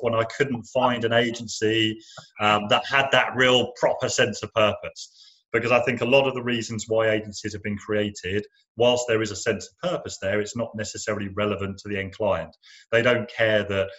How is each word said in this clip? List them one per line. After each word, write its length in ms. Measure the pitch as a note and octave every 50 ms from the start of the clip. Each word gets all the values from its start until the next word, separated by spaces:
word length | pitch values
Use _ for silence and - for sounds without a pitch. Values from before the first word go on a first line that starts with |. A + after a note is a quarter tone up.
when 140 | B2 A#2 A2+
I 100 | A2+ A2+
couldn't 380 | - - - C#3+ C#3 B2 A#2 -
find 400 | - - B2+ B2 B2 A#2+ A#2 A#2
an 80 | A2+ A#2
agency, 840 | A#2 B2 A#2+ A2+ - A#2+ A2+ - - A2 G#2+ A2 A2+ A2 A2 A2 - - - - - - _ _ -
um, 220 | G#2 G#2 G#2 G#2 G#2 G#2
that 160 | B2 - -
had 220 | - C#3 C#3 C3 - -
that 240 | B2+ A#2 - A2
real 360 | B2 B2+ B2+ B2+ B2 - - - -
proper 300 | D#3+ C3+ - - B2+ A2+
sense 340 | - - B2 A2+ G#2 - A2
of 80 | G2+ -
purpose. 600 | A2+ G#2+ G#2 F#2 - - D#2+ - - - - _ _ - - _ _ _ _
Because 220 | - A#2 A#2 A#2 B2
I 80 | A#2+
think 220 | - C3+ A#2+ A2 B2
a 20 |
lot 240 | A#2+ C3+ C#3 C#3 C3+
of 60 | B2
the 80 | B2+ A#2+
reasons 420 | B2 A#2+ A#2 G#2+ - A#2 G#2+ - A2+
why 200 | A2 A2+ A2 A2
agencies 460 | G#2+ G#2 G#2+ G#2 G2 - - G#2 G2+
have 80 | G2 -
been 160 | G#2+ G#2 G2+
created, 640 | - - G#2+ G#2 G#2 G#2 G2+ - - F2+ G2 G#2 G#2 - _ _ _ _ _
whilst 300 | A2 A#2+ B2 B2 A#2+ - -
there 140 | A2+ A2 A2+
is 80 | G#2
a 60 | G#2
sense 300 | - - A#2 G#2+ - -
of 240 | - _ _ - F3+
purpose 280 | E3 - - F#2+ - -
there, 220 | F#2+ F#2+ G#2 G#2 G#2
it's 120 | - - A#2+
not 100 | A2+ - -
necessarily 520 | G#2+ G#2+ - - G#2 - A2 G#2 G2+ G2 G2
relevant 500 | F#2+ G#2 G#2 G#2 G2+ F2+ G2 G2 G2 -
to 100 | - G#2
the 100 | G2+ G2
end 140 | G2 F#2 -
client. 420 | - G#2+ G2 F#2 E2 D#2+ D2+ - _ _ - - - - _ A2+
They 80 | A#2
don't 260 | A2 B2 A#2+ A2 G#2 -
care 340 | - - A2+ G#2+ A2 G#2 G2
that 240 | G2 G2 G2 F#2+ - -